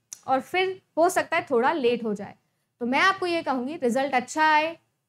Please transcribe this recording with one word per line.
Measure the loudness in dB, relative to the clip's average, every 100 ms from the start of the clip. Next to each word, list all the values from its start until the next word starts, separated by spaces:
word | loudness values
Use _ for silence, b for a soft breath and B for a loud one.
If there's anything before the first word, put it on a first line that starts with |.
| _ -12 -2
और | -2
फिर | 0 -2 -2 -4 _ 2
हो | 2
सकता | 2 -2 -2
है | 0
थोड़ा | 0 2
लेट | 2 0 0
हो | -4
जाए। | -6 -10 -18 _ _ _ -8
तो | -2
मैं | 2
आपको | 2 2 -2
ये | -2
कहूँगी, | -2 -4 -4 -2
रिजल्ट | 0 0 0
अच्छा | -2 -2 0
आए, | 2 4 0 -6 _ _